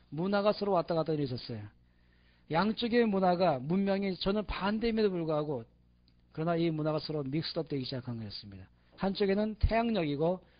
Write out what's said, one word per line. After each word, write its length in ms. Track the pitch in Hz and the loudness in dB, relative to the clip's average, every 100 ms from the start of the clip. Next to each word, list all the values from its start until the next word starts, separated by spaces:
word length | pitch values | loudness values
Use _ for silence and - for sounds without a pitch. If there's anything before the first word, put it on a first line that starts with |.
| _ | _
문화가 420 | 147 190 202 208 | -4 0 2 2
서로 200 | 202 202 | 0 2
왔다 220 | 180 160 | 2 2
갔다 180 | 165 156 | 0 0
일이 100 | 151 | 0
있었어요. 360 | 139 123 - 113 104 - _ _ _ _ _ _ - | -2 -4 -8 -10 -12 -18 _ _ _ _ _ _ -2
양쪽의 560 | 156 202 208 233 240 226 | 0 0 0 2 4 4
문화가, 520 | 190 190 175 180 131 | 4 4 4 4 2
문명이 580 | 135 190 196 196 196 175 | 0 0 2 0 0 -2
전혀 260 | 190 208 | -2 -2
반대임에도 680 | 196 - 190 220 233 220 208 | -2 -2 -2 0 0 2 2
불구하고 540 | 180 160 151 151 131 - _ _ _ _ _ _ | 0 0 0 0 -4 -8 _ _ _ _ _ _
그러나 220 | - 165 170 | -4 0 2
이 140 | 170 | 2
문화가 280 | 156 156 151 | 0 0 -2
서로 240 | - 156 | -2 -4
믹스업 440 | 135 151 - 170 143 | -2 -2 -2 -4 -4
되기 160 | 143 | -4
시작한 320 | 127 131 123 117 | -4 -6 -6 -8
것이었습니다. 520 | 107 - 104 95 92 _ _ - | -8 -12 -14 -16 -18 _ _ -4
한쪽에는 600 | 196 190 196 196 214 208 | -4 0 2 2 -2 2
태양력이고 840 | - 220 233 214 156 143 160 180 - _ | 2 2 2 0 -2 0 0 0 -8 _